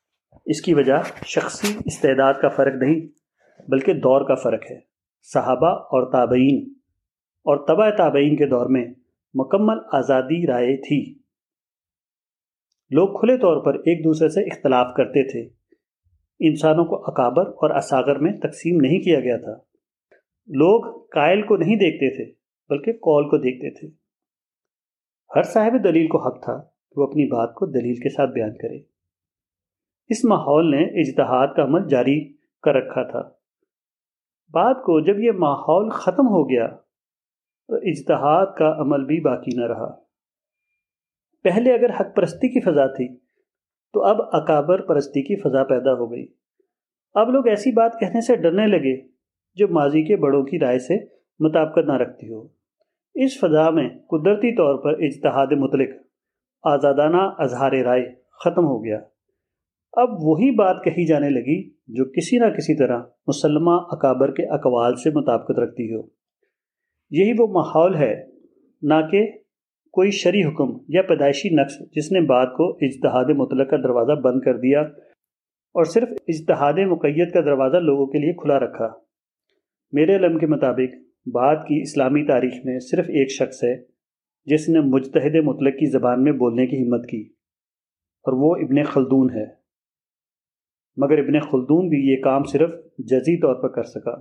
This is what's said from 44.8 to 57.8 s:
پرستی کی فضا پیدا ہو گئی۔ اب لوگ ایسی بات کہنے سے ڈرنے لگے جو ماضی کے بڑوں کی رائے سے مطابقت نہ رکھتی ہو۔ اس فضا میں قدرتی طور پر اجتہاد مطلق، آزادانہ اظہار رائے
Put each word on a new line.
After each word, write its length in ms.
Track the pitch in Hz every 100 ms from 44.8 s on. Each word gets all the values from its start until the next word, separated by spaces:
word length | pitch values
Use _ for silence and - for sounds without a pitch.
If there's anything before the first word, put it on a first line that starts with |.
پرستی 400 | - 147 139 143
کی 140 | 135 196
فضا 280 | 135 135
پیدا 300 | 135 127 131
ہو 180 | 123 117
گئی۔ 160 | 120 - _ _ _ _ _ _ _ _
اب 160 | 202 226
لوگ 180 | 269 240
ایسی 240 | 208 262
بات 280 | 226 226 226
کہنے 220 | 190 226
سے 140 | 233 233
ڈرنے 320 | 165 185 214
لگے 280 | 180 135 131 - _ _ _ _ 180
جو 100 | 202
ماضی 360 | 165 143 156
کے 120 | 156 196
بڑوں 280 | 143 139
کی 160 | 135 165
رائے 200 | 131 127
سے 180 | - 202 - _ _ -
مطابقت 480 | 156 160 156 165 151
نہ 60 |
رکھتی 400 | 262 120 - 113
ہو۔ 140 | 110 - _ _ _ _ _ _ -
اس 240 | 262 262
فضا 300 | 175 151 160
میں 200 | 160 123
قدرتی 640 | - - 160 180 208 240 226
طور 280 | 147 135
پر 200 | 147 -
اجتہاد 440 | 151 - 143 127 135
مطلق، 380 | 143 131 135 117 - _ _ _ _ _ _
آزادانہ 580 | 160 143 143 135 151 175 190 -
اظہار 340 | 135 123 135
رائے 320 | 131